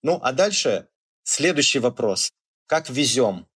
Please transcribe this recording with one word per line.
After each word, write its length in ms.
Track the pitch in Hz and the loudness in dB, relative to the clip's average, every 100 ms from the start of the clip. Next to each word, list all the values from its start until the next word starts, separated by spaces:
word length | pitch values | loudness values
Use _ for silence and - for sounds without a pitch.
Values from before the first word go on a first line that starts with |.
Ну, 180 | 151 170 | 0 0
а 80 | 131 | 0
дальше 560 | 131 202 202 131 95 - _ _ _ | 2 2 2 0 -2 -6 _ _ _
следующий 560 | - - 160 147 - 139 | -6 0 2 2 2 2
вопрос. 520 | 123 120 113 92 - _ _ _ | 0 0 -2 0 -4 _ _ _
Как 240 | _ 156 156 | _ -4 -2
везём? 580 | 131 135 117 113 90 - | -2 0 2 0 -2 -14